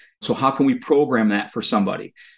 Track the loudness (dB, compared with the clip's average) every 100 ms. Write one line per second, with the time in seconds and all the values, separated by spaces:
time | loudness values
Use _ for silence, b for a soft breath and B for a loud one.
0 | b b -4 0 0 2 0 0 2 2
1 | 2 2 2 0 -4 -6 -2 -2 -2 -4
2 | -10 _ B